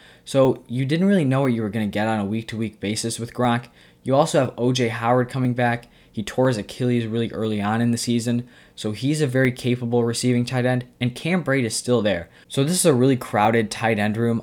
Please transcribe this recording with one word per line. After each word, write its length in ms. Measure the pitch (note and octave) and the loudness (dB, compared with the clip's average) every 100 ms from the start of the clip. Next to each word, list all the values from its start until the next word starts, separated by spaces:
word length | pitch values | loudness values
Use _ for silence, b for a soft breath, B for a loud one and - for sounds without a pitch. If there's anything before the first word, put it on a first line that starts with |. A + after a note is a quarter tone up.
| B B | B B
So 400 | - C3+ C3 - - | -2 2 4 2 -4
you 180 | B2 | -4
didn't 220 | C3+ D#3+ F#3+ | -2 0 2
really 180 | G3+ | 4
know 180 | C#3 C3 | 2 2
what 100 | C#3 | 2
you 100 | A2+ | 0
were 60 | G#2+ | -2
gonna 180 | G#2+ G#2 | -2 -2
get 220 | G#2 G#2+ | 0 0
on 100 | A2 | 0
a 60 | |
week-to-week 560 | G2+ A2 A2+ A2 A2 - | -2 -4 -6 -6 -6 -6
basis 400 | G2 A2 A#2 A2+ | -6 -4 -4 -6
with 120 | A#2 | -8
Gronk. 340 | - B2 A#2+ B2 b b b | -2 0 0 -4 b b b
You 140 | - C3+ | 0 2
also 240 | D#3+ D#3+ | 4 2
have 140 | B2+ - | 0 0
O 140 | B2 | 0
J 160 | B2+ A#2 | 2 0
Howard 400 | A#2 A#2 B2+ B2 | 0 2 2 0
coming 260 | C3+ B2+ | -2 -2
back. 320 | A#2+ A#2+ A#2+ - b b | 0 0 -2 -8 b b
He 140 | - | -8
tore 240 | G#2 - C3 | -6 0 2
his 100 | A#2 | 0
Achilles 480 | G2+ - B2 A#2+ A2+ | -4 -4 0 0 0
really 240 | A2+ A#2 | -2 -4
early 300 | - A2 G#2+ | -4 -4 -2
on 200 | G2+ A2 | 0 0
in 120 | A#2+ | 0
the 60 | A#2 | 0
season, 500 | - A#2+ A2+ A#2+ B2 B B | 0 0 0 -2 -4 B B
so 160 | - A2 | -10 -8
he's 300 | G#2 C3+ D3+ | -4 -2 0
a 80 | D3 | 0
very 240 | C3 C3 | 2 0
capable 500 | B2+ B2+ B2 A#2+ A#2+ | 0 -2 -2 0 0
receiving 420 | A#2 A#2 B2 B2 | 0 0 0 0
tight 220 | B2 C3 B2 | 0 0 0
end, 200 | B2+ B2 _ | 0 -4 _
and 140 | B2 | -6
Cam 280 | B2 D#3+ F3+ | -4 -2 -2
Brate 220 | C#3 C3+ | 0 0
is 120 | A#2 - | 0 -2
still 260 | - A#2+ | 0 2
there. 260 | G#2 F2 E2 B B | 2 0 -4 B B
So 160 | - | -2
this 80 | C#3 | 0
is 140 | F3+ F3+ | 2 4
a 80 | |
really 220 | B2+ B2+ C3 | 4 4 2
crowded 540 | - A2 G#2+ A#2 G#2+ | 0 2 4 2 0
tight 300 | - A2+ A2 | -2 0 0
end 160 | G#2 G#2+ | 0 0
room 260 | A#2 A#2 | 0 0